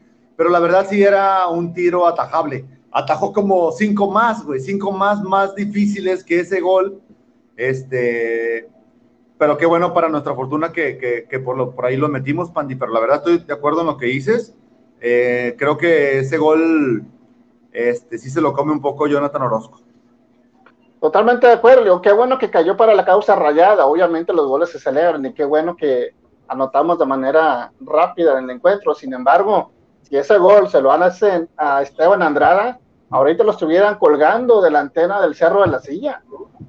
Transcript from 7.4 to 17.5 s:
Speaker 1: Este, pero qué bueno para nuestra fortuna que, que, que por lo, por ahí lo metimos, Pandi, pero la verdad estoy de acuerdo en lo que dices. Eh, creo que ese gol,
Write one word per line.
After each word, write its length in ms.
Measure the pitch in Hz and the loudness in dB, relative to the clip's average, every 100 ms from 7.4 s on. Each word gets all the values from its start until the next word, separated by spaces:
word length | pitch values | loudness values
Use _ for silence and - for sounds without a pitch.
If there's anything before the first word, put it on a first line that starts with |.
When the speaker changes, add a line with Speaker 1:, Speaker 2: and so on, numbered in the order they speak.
| _ - | _ -8
Speaker 1:
Este, 1120 | 127 131 135 131 120 117 117 117 117 113 117 _ _ _ _ _ _ _ | -6 -6 -6 -4 -2 -2 -4 -4 -4 -6 -10 _ _ _ _ _ _ _
pero 200 | 151 147 | 0 2
qué 80 | 165 | 2
bueno 280 | 170 175 | 2 0
para 140 | 170 165 | 0 -2
nuestra 260 | 151 139 | -2 -6
fortuna 380 | 131 131 151 165 | -8 -6 -4 -6
que, 260 | 165 147 131 | -4 -6 -6
que, 300 | 123 120 113 | -6 -6 -6
que 100 | 131 | -10
por 180 | - 131 | -8 -6
lo, 140 | 123 | -6
por 140 | 127 123 | -4 -4
ahí 120 | 131 | -2
lo 100 | 147 | -2
metimos, 440 | 139 131 156 170 | -4 -6 -6 -6
Pandi, 240 | 165 143 131 | -8 -8 -8
pero 160 | 123 | -4
la 80 | 113 | -4
verdad 160 | 117 147 | 0 0
estoy 220 | 170 170 | 0 -2
de 140 | 170 | -2
acuerdo 280 | 143 147 160 | -6 -4 -2
en 60 | 165 | -4
lo 100 | 147 | -4
que 80 | 120 | -4
dices. 500 | 135 135 233 - _ _ _ _ _ | -4 -2 -4 -4 _ _ _ _ _
Eh, 540 | 120 120 123 123 120 120 | -2 0 0 -2 -4 -4
creo 200 | 143 147 | -4 0
que 420 | 170 160 143 135 | 2 2 2 0
ese 180 | 135 156 | -2 -2
gol, 640 | 151 160 165 160 139 110 - _ _ _ _ | 2 2 2 0 0 -4 -6 _ _ _ _